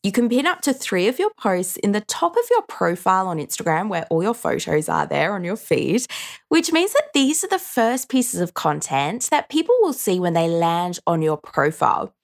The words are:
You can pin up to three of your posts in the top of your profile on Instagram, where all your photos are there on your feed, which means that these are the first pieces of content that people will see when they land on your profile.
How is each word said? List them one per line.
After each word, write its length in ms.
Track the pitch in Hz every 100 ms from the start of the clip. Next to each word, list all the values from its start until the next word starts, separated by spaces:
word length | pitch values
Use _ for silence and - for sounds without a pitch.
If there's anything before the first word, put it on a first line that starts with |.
You 80 | 202
can 180 | 202 240
pin 160 | 247 302
up 160 | 339
to 120 | -
three 340 | 262 - 185 190
of 100 | 254
your 140 | 415 -
posts 360 | 214 180 185 -
in 140 | 202
the 100 | 202
top 360 | - - 339 339
of 60 | 480
your 100 | 480
profile 640 | - - 170 180 - 185 190
on 120 | 165
Instagram, 500 | 147 - - 160 208
where 160 | 175 -
all 100 | 165
your 140 | 190 240
photos 520 | 165 - - 156 160
are 200 | 160 151
there 260 | 143 160
on 100 | 202
your 140 | 175 220
feed, 480 | - 160 139 208 247 - - - _
which 220 | 330 330
means 220 | 330 381
that 200 | 554 - 285
these 280 | 269 311
are 60 | 370
the 80 | 381
first 520 | - - 226 254 -
pieces 320 | 262 240 175
of 120 | 175
content 760 | - 156 151 - 139 143 226 -
that 180 | 294 277
people 240 | 294 330 494
will 120 | 403
see 280 | 254 - 185
when 140 | 175
they 140 | 165 165
land 520 | 170 170 170 180 175 -
on 160 | 170
your 140 | 156 151
profile. 760 | - - 143 - - - - _